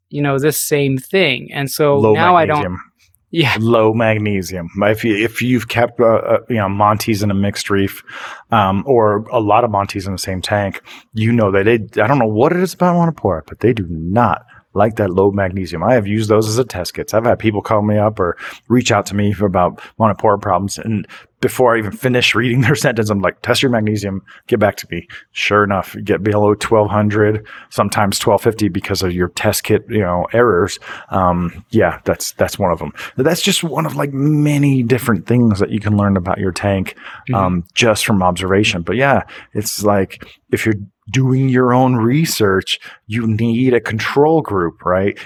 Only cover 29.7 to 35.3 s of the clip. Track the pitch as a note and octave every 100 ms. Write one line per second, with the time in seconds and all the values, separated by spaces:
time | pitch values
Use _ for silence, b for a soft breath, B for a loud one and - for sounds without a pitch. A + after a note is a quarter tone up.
29.7 | G#2+ - A2+ F#2 F2 E2+ A2+ A#2+ F2 F#2+
30.7 | - B B - G2 F2+ F2 F2 E2 -
31.7 | A2 F2 - - F2 - - F#2 - F#2+
32.7 | E2 D2+ B B - C#3 E3+ G3+ F#3+ E3+
33.7 | C#3 D#3 C#3 C#3+ C3+ C#3+ D3+ D3 C#3+ C#3+
34.7 | C3+ A#2 B2 - G2 -